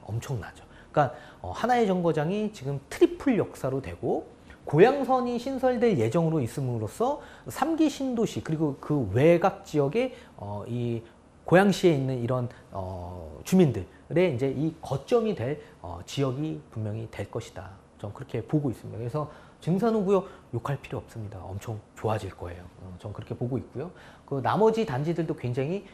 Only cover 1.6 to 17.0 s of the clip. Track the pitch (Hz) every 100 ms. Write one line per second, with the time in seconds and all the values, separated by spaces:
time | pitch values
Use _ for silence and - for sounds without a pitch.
1.6 | 226 247 214 185 170 156 151 202 214 -
2.6 | 131 139 - - 339 339 285 214 131 -
3.6 | 131 135 131 87 127 262 - - - -
4.6 | - 147 233 277 254 262 247 240 269 269
5.6 | 262 247 233 180 110 175 165 156 117 -
6.6 | 127 120 107 - 233 294 - - - -
7.6 | 285 320 311 - 269 240 214 - - 156
8.6 | 156 135 - 151 107 101 156 170 190 -
9.6 | - 147 139 214 254 - - - 101 101
10.6 | 98 120 120 113 - - - - - 170
11.6 | 202 175 180 147 131 131 120 127 120 -
12.6 | - 95 92 92 87 90 80 76 - 185
13.6 | 165 101 92 - - 147 185 120 135 127
14.6 | 156 160 - 135 - 240 220 190 117 156
15.6 | - - 85 87 90 - 135 127 156 151
16.6 | - 113 107 107